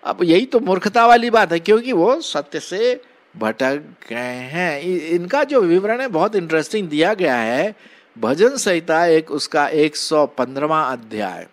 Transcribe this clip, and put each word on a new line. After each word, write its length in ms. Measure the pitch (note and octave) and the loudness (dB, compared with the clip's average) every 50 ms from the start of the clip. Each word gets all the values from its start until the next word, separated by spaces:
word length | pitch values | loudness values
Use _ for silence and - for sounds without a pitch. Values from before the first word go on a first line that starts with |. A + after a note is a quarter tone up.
| - | -6
अब 140 | - - - | -6 -4 -2
यही 240 | F3+ E3+ D#3+ F#3 B3+ | 2 4 4 4 2
तो 140 | B3+ - A#3 | 2 0 0
मूर्खता 460 | A3 F3 F#3+ F#3 - G#3 G3 A#3+ A#3 | 2 2 0 0 0 0 2 4 6
वाली 240 | A#3+ A#3+ A#3+ A#3 A#3+ | 8 6 6 6 2
बात 220 | A3 A3 G3+ E3 | 2 2 2 2
है, 80 | E3+ E3+ | 0 -4
क्योंकि 320 | E3 G3+ G#3+ A3+ A#3 B3+ | 2 2 2 2 2 0
वो 280 | B3+ F3 E3 G#3+ C4 E4+ | 0 2 2 2 2 0
सत्य 400 | D#4+ - - D3+ C#3+ - - D#3 | -4 -6 -6 -8 -8 -6 -10 -10
से 420 | - - F3+ F#3+ A3+ B3 B3 C#4+ - _ _ _ _ _ _ | -10 -8 -6 -2 -2 -2 -2 -4 -8 _ _ _ _ _ _
भटक 400 | E3+ A2 A2 A2 _ C3 C3 C#3 D3 D3+ D3+ - _ - - | -6 -4 -4 -2 _ -2 -2 -2 -4 -8 -14 -20 _ -16 -12
गए 60 | A2+ A#2+ B2 | -10 -8 -8
हैं। 560 | B2 B2 B2+ B2+ B2+ C#3+ F3 F3+ F3 D3 C#3+ | -8 -8 -10 -12 -8 -6 -4 -4 -4 -4 -4
इ-, 340 | D3+ F3+ F#3 F3 D3 E3 E3+ | -4 -4 -4 -4 -2 -2 -2
इनका 300 | F3 F3 F3+ A#3 C#4+ D4+ | -2 -2 -2 -2 -2 -2
जो 160 | C#4 D4 C4 | 2 2 2
विवरण 400 | G3+ E3+ E3+ F#3 F#3+ G#3+ A3+ A#3+ | 4 4 2 2 2 0 -2 -2
है, 80 | C4+ C4 | -4 -4
बहुत 280 | G3 D#3 F3 G#3+ G#3+ | 0 0 0 0 0
इंटरेस्टिंग 520 | G3+ E3+ D#3+ D#3+ D#3+ D3 - - G#3+ G3 E3 | -2 -2 0 -2 -2 -2 -2 -4 -6 -4 -4
दिया 260 | D3 D3 D#3+ F#3 G#3+ | 0 0 0 0 0
गया 220 | G3 F3+ D3+ B2+ | 0 0 0 0
है। 380 | A#2+ A2+ A2 A#2+ C3+ E3+ G#3+ G#3 _ - - - _ _ _ _ A#2 | 0 0 -2 0 -2 -2 -4 -6 _ -20 -20 -20 _ _ _ _ -6
भजन 380 | A2 A2 C3+ D#3+ G3+ B3+ C#4 | -2 -2 2 2 2 2 2
संहिता 500 | B3+ - G#3 F#3 E3 E3 E3+ D#3+ D#3+ F3 | 0 -2 0 -2 -2 0 0 0 2 4
एक, 240 | F3 D#3+ D#3 D#3+ D#3+ | 4 4 2 2 0
उसका 380 | - D3 - - - D#3 D3 C#3 | -6 -8 -6 -2 0 0 0 2
एक 280 | D3+ D#3 D3+ D#3 D3+ | 2 2 2 2 0
सौ 300 | - - - D#3+ D3+ D3 | -6 -6 -2 0 0 0
पन्द्रहवाँ 680 | B2+ - - B2+ A#2+ C3+ C3+ D3 D3+ D#3+ D#3 D#3 C3 | 0 0 -4 -6 -4 -4 -6 -2 0 0 0 0 -2
अध्याय 540 | C3 A#2+ A#2 G#2+ A2 G#2+ G#2 F#2+ F2 F2 F2 F2 | -4 -8 -10 -12 -8 -6 -6 -6 -6 -10 -16 -18